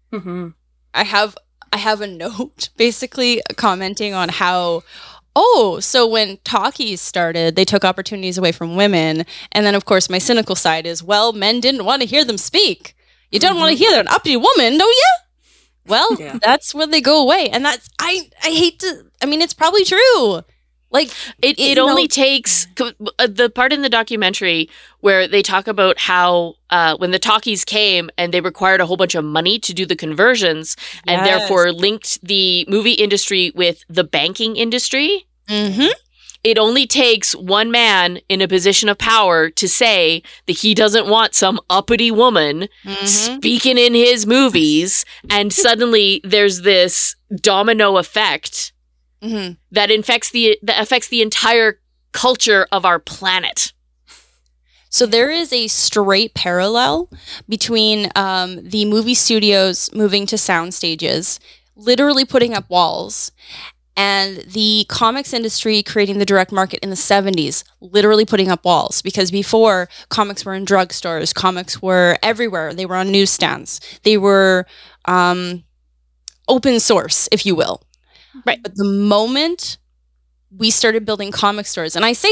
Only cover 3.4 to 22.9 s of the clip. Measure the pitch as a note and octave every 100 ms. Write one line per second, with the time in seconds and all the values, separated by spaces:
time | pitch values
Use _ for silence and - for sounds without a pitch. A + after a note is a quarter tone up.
3.4 | - - A3+ F#3 F#3+ G3+ G#3 F#3+ F3 -
4.4 | F3+ F3+ F3 E3+ - - - - _ C#4+
5.4 | A4+ G#4 G#3 E3+ - B3+ A3+ A3 G#3 G3
6.4 | - A3+ A3 C#4 A#3 F3+ - F3+ E3+ E3
7.4 | E3 E3 F#3+ G3+ F#3+ F#3 F#3+ G3+ F#3 F3+
8.4 | F3+ E3+ E3+ F3+ G3+ F3+ D#3+ D#3+ E3 -
9.4 | - - G#3 G3+ - F#3+ - F#3 A3 A#3
10.4 | G#3+ F#3 E3+ D#3+ E3 E3 E3+ G#3 A3+ G#3
11.4 | G3 A#3+ A#3+ C4+ G3 C#4 A#3+ C#4 B3 G#3
12.4 | - F4+ F#4 F3 - - _ _ _ G3+
13.4 | F4+ F4+ D#4+ C#4 G#4+ D4+ G3 - - B3
14.4 | D4+ B4 C4+ D4 G#4 B4+ F5 F5+ - _
15.4 | _ _ _ _ - G#3 A4 - D3 A#3+
16.4 | G#3+ C#4+ - D4 D#4 D#4 B3+ D#4 C4 F#4
17.4 | C#4+ A#3+ C#4+ B3+ - - F4 F#4 D#4 _
18.4 | D#4 D#4+ E4+ E4 F#4+ D4+ - _ C#4 D4+
19.4 | E4+ - D#4+ G4+ F#4+ F#4+ C5 G#4+ A3+ E3+
20.4 | - _ _ _ _ C4 D4+ - - -
21.4 | C4 D4 C#4 C4 C4 C4 D#4 C4+ C4+ C4+
22.4 | - - - - A#3+